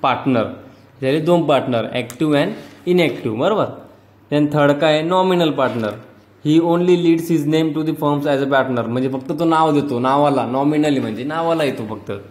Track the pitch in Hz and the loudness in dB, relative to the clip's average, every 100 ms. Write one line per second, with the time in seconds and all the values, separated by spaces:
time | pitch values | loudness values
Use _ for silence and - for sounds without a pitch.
0 | 139 120 139 123 101 - - - - - | 0 -2 0 0 -2 -6 -18 -20 -20 -8
1 | 131 151 156 175 151 135 127 117 107 127 | -2 -2 2 2 4 0 2 -2 -2 -6
2 | 123 - 156 143 170 220 - - - 180 | -8 -4 0 2 0 -4 -16 -10 0 2
3 | 170 180 120 107 165 208 120 - - - | 2 0 -6 -2 0 0 -2 -6 -20 -20
4 | _ - - 147 147 151 143 143 160 151 | _ -20 -4 0 2 2 2 4 2 2
5 | 160 185 185 180 160 139 160 123 107 101 | 2 2 2 2 2 0 -2 -2 -6 -6
6 | - - _ _ 147 160 170 170 180 180 | -16 -20 _ _ 2 2 4 2 2 2
7 | 175 165 165 160 143 160 160 151 156 156 | 4 2 2 0 2 0 0 -2 -4 -2
8 | 147 147 147 135 135 135 131 123 113 120 | 0 0 0 0 0 0 0 -2 -2 -2
9 | 131 131 127 156 165 160 160 147 143 120 | -2 -4 -6 -2 0 2 2 2 0 -2
10 | 131 139 147 135 113 127 143 151 151 135 | 0 2 2 2 -2 0 0 2 2 0
11 | 113 110 131 160 170 165 147 127 107 104 | -2 -6 -6 -4 -2 0 -2 -4 -8 -10
12 | - 98 - | -10 -12 -12